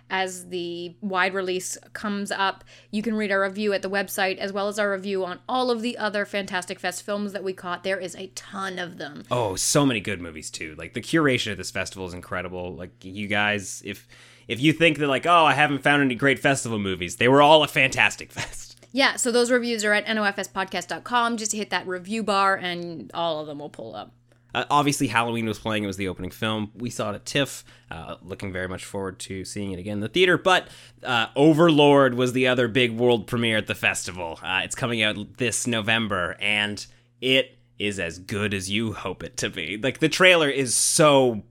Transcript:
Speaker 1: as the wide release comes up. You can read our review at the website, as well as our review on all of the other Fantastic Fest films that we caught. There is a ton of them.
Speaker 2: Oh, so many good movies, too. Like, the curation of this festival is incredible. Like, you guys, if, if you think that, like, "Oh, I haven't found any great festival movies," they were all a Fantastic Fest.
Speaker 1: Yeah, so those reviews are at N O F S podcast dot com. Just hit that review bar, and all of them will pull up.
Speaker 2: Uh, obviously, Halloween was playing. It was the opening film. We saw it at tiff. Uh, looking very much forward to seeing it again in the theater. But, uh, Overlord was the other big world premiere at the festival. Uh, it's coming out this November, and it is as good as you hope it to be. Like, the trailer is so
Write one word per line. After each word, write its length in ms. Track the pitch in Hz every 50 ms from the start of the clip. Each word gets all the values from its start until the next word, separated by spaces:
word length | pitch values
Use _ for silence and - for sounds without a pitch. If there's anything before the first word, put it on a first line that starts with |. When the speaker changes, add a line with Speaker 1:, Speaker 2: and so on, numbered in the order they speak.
| _ _
Speaker 1:
as 400 | 196 190 190 185 185 180 180 180
the 440 | 180 180 175 175 170 170 175 175 170 _
wide 320 | - 202 185 180 180 196 185
release 440 | 196 185 185 180 180 180 - - - - - _
comes 380 | - - 208 202 202 202 196
up. 320 | 196 - 196 190 190 - - - - - - _
You 100 | - 214
can 140 | 214 233 214
read 160 | 214 214 196
our 100 | 196 196
review 300 | 196 196 190 208 214 208 196
at 80 | 185
the 80 | 190 190
website, 480 | 196 196 196 190 - 214 190 190 190 -
as 140 | - 196
well 160 | 196 202 196 208
as 100 | 202 214
our 140 | 208 202
review 320 | 196 190 185 202 196 185 185
on 140 | 175 180 - _ -
all 240 | 247 254 254 254
of 100 | 240 226
the 160 | 220 247 233 -
other 280 | 214 208 196 208 202
Fantastic 540 | - - 202 190 190 196 180 180 - 190 -
Fest 240 | - 180 175 - -
films 280 | - 202 202 208 202
that 120 | 190 196 185
we 100 | 190 185
caught. 300 | 190 - 180 175 175 -
There 140 | 190 190 185
is 160 | 185 175 -
a 120 | - 190 190 -
ton 420 | - - - - 196 190 185 180 180
of 200 | 180 165 143 135
them. 260 | 156 143 147 165 - -
Speaker 2:
Oh, 240 | 123 123 117 101 92
so 300 | 92 - - - 147 143
many 160 | 135 120 107
good 200 | 87 110 101 87
movies, 300 | 87 85 78 78 - -
too. 240 | - - 87 78 76 78
Like, 160 | 82 82 -
the 80 | 120
curation 500 | 107 - - 165 156 139 127 120 - 113 101
of 40 | 90
this 140 | 87 -
festival 340 | - 98 92 - - 95 95
is 80 | 90 87
incredible. 600 | 90 85 - 98 90 87 90 92 90 90 90 87
Like, 160 | 71 90 87 - _
you 260 | - 95 92 104 104 98
guys, 540 | 104 104 104 104 104 104 90 - - - -
if, 220 | - 104 - - _ - - - - - _ _ -
if 100 | 117 113
you 140 | 135 160 147
think 240 | - 165 170 151 139
that, 100 | 151 143
like, 180 | 135 123 120
"Oh, 200 | 160 175 170 160
I 80 | 147 131
haven't 300 | 139 151 143 143 135 -
found 180 | 147 147 143 139
any 120 | 131 123
great 220 | 107 139 139 131 120
festival 400 | - 147 139 127 - 117 113 104
movies," 360 | 101 98 92 85 90 87 -
they 140 | - 117 123
were 120 | 135 143
all 220 | 147 143 160 156 147
a 40 | -
Fantastic 640 | - 151 131 127 - 127 110 98 - - 80 - -
Fest. 520 | - - - - - - - - - - _
Speaker 1:
Yeah, 240 | - 254 277 226 -
so 160 | - - 247
those 180 | 233 247 240 233
reviews 340 | 254 247 233 240 233 214 208
are 80 | 208 208
at 140 | 208 208 220
N 100 | 220 220
O 40 | 208
F 140 | 202 202 -
S 100 | 190 -
podcast 400 | - 196 190 185 - 180 175 -
dot 160 | 175 160 -
com. 320 | - 247 240 233 233 240 214
Just 140 | 220 214
hit 200 | 214 214 208 -
that 160 | 190 180 - 185
review 340 | 180 180 175 190 220 226
bar, 340 | 208 208 202 196 196 196 196
and 540 | - 180 180 175 175 175 175 165 151 - - -
all 260 | 170 170 170 156 151
of 80 | 156 151
them 100 | 147 147
will 100 | 143 -
pull 240 | - - 113 113 -
up. 180 | 104 98 - _ _ _ _ _ _ _ _ -
Speaker 2:
Uh, 100 | 127 127 -
obviously, 380 | 143 147 139 143 143 - 143 120
Halloween 400 | 110 117 117 120 113 117 113 110
was 120 | 104 -
playing. 240 | - 113 107 107 104
It 40 | 101
was 100 | 92 92
the 100 | 98 92
opening 240 | 85 - 92 90
film. 400 | - - 113 110 110 110 104 101 -
We 140 | - 123 117
saw 220 | - - 113 107
it 40 | 101
at 100 | - -
tiff. 400 | - - 147 135 - - - - - - - _ _
Uh, 240 | - 82 76 - 82 -
looking 320 | - 85 95 - 101 98 90
very 160 | 90 92 92
much 160 | 92 87 -
forward 340 | - - 101 98 95 95 -
to 240 | - - 98 95 90
seeing 280 | - - 104 101 98 95
it 60 | 90
again 160 | 90 104 104
in 40 | 101
the 80 | 104 113
theater. 300 | - 175 185 180 175 147
But, 320 | - 190 180 180 - - - - - - _ _ -
uh, 240 | 123 123 113 113 - -
Overlord 800 | 135 143 160 156 147 170 175 151 143 147 143 143 139 135 131 120
was 180 | 120 127 127
the 160 | 123 127 127 127
other 220 | 127 127 123 113
big 220 | 98 131 127 117 110 113
world 300 | 123 123 120 110 95 -
premiere 300 | 123 120 117 117 110 107
at 100 | 101 -
the 80 | 104
festival. 640 | - - 101 92 - - - 87 90 85 82 78 -
Uh, 200 | 82 85 92 95 85
it's 100 | - -
coming 260 | - 135 117 120 113 110
out 340 | 107 107 104 104 - - -
this 300 | 127 117 - - - 123
November, 680 | 120 113 101 110 110 113 113 101 101 92 87 85 92 -
and 460 | 98 104 104 104 104 104 104 101 - - - _ _ _ _ _
it 380 | 120 131 131 135 131 - - _ _ _ _ _
is 220 | 98 104 98 95
as 180 | 87 85 82 90
good 360 | 92 - 110 101 104 101 101
as 160 | 98 92 92
you 220 | 101 107 117 110 98
hope 300 | - - 95 92 - 85
it 120 | - - -
to 120 | - 110
be. 260 | 90 95 80 78 98
Like, 240 | 110 120 131 123 -
the 80 | 160 151
trailer 420 | - - 185 185 180 170 156 143
is 240 | 127 139 135 120 -
so 680 | - - - - - 156 151 143 135 131 123 113 104 - -